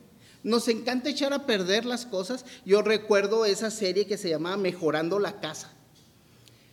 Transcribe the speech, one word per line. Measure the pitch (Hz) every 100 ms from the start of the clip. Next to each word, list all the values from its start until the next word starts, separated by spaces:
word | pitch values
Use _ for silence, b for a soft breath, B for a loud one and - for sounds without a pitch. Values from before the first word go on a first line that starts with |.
| - - b b
Nos | 196 233 226
encanta | 226 - 254 277
echar | 269 277
a | 277 277
perder | 214 180 202 240
las | 240 -
cosas. | 185 190 254 - B B
Yo | 202
recuerdo | 208 214 214 202 202 220 220
esa | 190 220
serie | 214 196 185 208
que | 202
se | 185
llamaba | 151 170 196
Mejorando | 190 180 165 151 165 196
la | 190 -
Casa. | 156 156 - - _ _ - _ _ b b b b